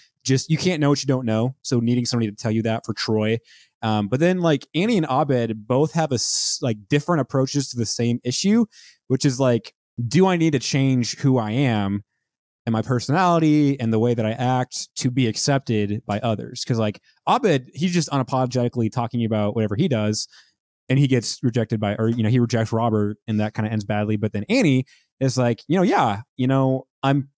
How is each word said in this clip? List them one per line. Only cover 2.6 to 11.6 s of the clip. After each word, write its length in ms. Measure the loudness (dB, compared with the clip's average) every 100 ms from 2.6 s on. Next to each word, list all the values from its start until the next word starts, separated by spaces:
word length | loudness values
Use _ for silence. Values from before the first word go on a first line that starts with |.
that 200 | 0 -2
for 100 | -4 -6
Troy. 420 | -2 0 2 -2 _ -20 _ -8
Um, 240 | -2 0 0
but 120 | 0
then, 200 | 2 2
like, 260 | 0 0 -2
Annie 240 | -2 0 0
and 80 | 0
Abed 600 | 0 2 0 0 -4 -2
both 240 | 0 2
have 180 | 0 -2
a 40 | -2
s-, 420 | -2 -2 -2 -2
like, 240 | -4 -4 0
different 320 | 0 2 0
approaches 480 | 0 0 0 -2 -4
to 80 | -4
the 80 | -4
same 340 | -2 -2 -2
issue, 420 | -4 -2 2 2 0 -6 -20 _ -4
which 180 | 0
is, 160 | 0 2
like, 360 | 2 2 -2 _ _ -8 0
do 180 | 4 4
I 100 | 4
need 180 | 2
to 60 | 0
change 560 | -2 0 2 2 -2 -2
who 180 | 0 2
I 140 | 0
am 520 | 0